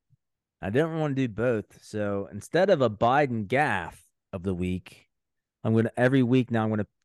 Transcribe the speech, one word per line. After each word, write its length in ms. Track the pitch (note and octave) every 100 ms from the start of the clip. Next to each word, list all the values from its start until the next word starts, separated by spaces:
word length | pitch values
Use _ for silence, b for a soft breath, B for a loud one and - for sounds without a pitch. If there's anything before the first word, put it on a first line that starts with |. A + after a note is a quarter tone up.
| _ _ _ _ _ _
I 80 | F#2+
didn't 300 | A2+ D#3+ D#3+
wanna 140 | D#3
do 120 | C3+ C3
both. 560 | G2+ B2 A2+ - -
So 460 | - G#2+ G#2 G2+ F#2+
instead 400 | G2+ - D#3 F#3+
of 100 | E3+
a 80 | B2
Biden 600 | G#2+ A#2 C3+ D3 A#2 G2
gaffe 500 | B2+ D3 G2+ E2 - _ _ _
of 120 | F#2+
the 100 | F2+
week, 540 | F2 F2+ F2+ - - _ _ _ _ _ _
I'm 100 | A#2
gonna, 160 | A2+ A2+ -
every 260 | B2 C3+
week 300 | A#2+ C3 A#2+
now, 100 | A2+
I'm 80 | A2
gonna 160 | G#2+ G#2 _